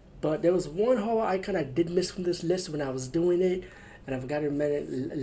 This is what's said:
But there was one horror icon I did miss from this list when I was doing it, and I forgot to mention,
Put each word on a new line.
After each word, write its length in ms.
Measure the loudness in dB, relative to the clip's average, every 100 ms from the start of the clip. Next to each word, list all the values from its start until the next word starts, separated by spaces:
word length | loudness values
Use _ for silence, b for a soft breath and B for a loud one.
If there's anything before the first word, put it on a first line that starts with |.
| -20 -4
But 220 | -2 2
there 100 | 4
was 160 | 4 0
one 300 | 0 2 2
horror 280 | 2 0 0
icon 280 | 0 0 -2
I 80 |
did 280 | 0 0 2
miss 200 | 2 0
from 120 | -2
this 200 | -2 -2
list 240 | 0 -2 -2
when 140 | -4
I 80 | -4
was 180 | -4 -2
doing 340 | 2 4 4
it, 220 | 2 0 B B B B -6
and 80 | -6
I 40 |
forgot 200 | -2 -2
to 100 | 0
mention, 640 | 0 0 0 -2 -4 -4 -2